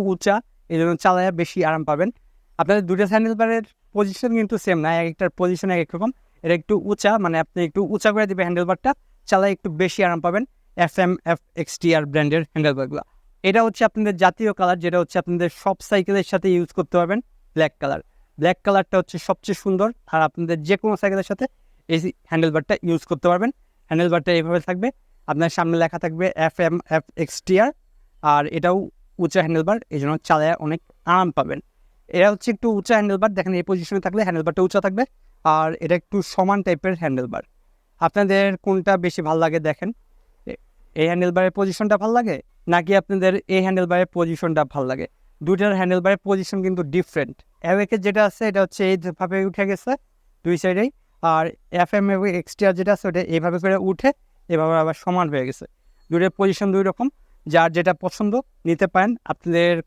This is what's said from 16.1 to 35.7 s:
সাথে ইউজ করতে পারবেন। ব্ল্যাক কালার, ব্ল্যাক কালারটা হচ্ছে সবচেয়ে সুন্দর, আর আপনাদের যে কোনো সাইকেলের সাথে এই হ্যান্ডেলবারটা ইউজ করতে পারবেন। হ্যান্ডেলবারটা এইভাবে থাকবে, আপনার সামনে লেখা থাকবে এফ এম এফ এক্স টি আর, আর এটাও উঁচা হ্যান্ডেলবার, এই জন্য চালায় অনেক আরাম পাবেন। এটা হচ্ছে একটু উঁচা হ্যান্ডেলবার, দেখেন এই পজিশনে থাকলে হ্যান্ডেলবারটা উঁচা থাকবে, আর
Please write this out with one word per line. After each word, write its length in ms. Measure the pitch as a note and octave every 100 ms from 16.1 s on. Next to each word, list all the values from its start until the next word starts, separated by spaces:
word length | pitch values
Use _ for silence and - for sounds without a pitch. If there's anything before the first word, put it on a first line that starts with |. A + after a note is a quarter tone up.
| G3 F3
সাথে 160 | F#3+ F#3+ F3
ইউজ 140 | E3+ -
করতে 160 | D#3+ F3
পারবেন। 180 | E3+ G#3+ - _ _ D#3
ব্ল্যাক 160 | D#3 -
কালার, 200 | C#3 D3+ - _ _ -
ব্ল্যাক 200 | D#3+ F3+
কালারটা 320 | - F#3+ E3+ F#3+
হচ্ছে 160 | F3+ E3+ -
সবচেয়ে 300 | F#3 - F#3+
সুন্দর, 240 | G3+ F#3 G#3+ - -
আর 80 | D#3+ D#3
আপনাদের 280 | - E3+ E3 D3
যে 60 | G3
কোনো 120 | A3 G#3
সাইকেলের 280 | G3+ G3 F#3
সাথে 140 | G3 C4 _ _ _ -
এই 100 | E3 F3+ - -
হ্যান্ডেলবারটা 440 | D#3+ D#3+ D#3 - G#3 F3
ইউজ 140 | E3 -
করতে 160 | D#3+ F3+
পারবেন। 200 | F3+ A#3 - _ _ -
হ্যান্ডেলবারটা 420 | D#3+ F3 E3+ E3 E3+
এইভাবে 220 | D#3+ F3 E3+
থাকবে, 200 | F3+ A#3+ - _ _ -
আপনার 220 | D3 E3 -
সামনে 200 | E3 E3+
লেখা 160 | E3 E3+
থাকবে 220 | E3+ D#3+ F#3 - D#3+
এফ 100 | - E3
এম 80 | F3 - D#3+
এফ 80 | - -
এক্স 140 | D#3 - -
টি 80 | F#3
আর, 60 | A#3+ - _ _ _ _
আর 200 | D3+ D3 D3 D#3+
এটাও 200 | F3 F#3+ - - _ -
উঁচা 180 | E3+ F#3+
হ্যান্ডেলবার, 340 | D#3+ D#3+ D#3+ A3+ -
এই 40 | D3
জন্য 120 | C#3+ D#3+ -
চালায় 260 | D#3 D#3 E3+
অনেক 160 | D3+ D#3+ _ _ -
আরাম 160 | F3+ F#3 C#3+
পাবেন। 220 | C3 C#3 - _ _ _ - F3+
এটা 100 | G3
হচ্ছে 160 | G3+ -
একটু 120 | G3+ A#3 G#3
উঁচা 160 | F#3+ A3+
হ্যান্ডেলবার, 320 | G#3 G3 G#3+ F#3+
দেখেন 140 | F3+ F3+
এই 40 | F3
পজিশনে 300 | F#3 E3 G3 F#3
থাকলে 140 | G3+ F#3+
হ্যান্ডেলবারটা 360 | E3 D#3+ F#3 F#3
উঁচা 140 | G3+ F#3+
থাকবে, 160 | G3 C4+ _ _ _
আর 240 | D#3+ D#3 D#3+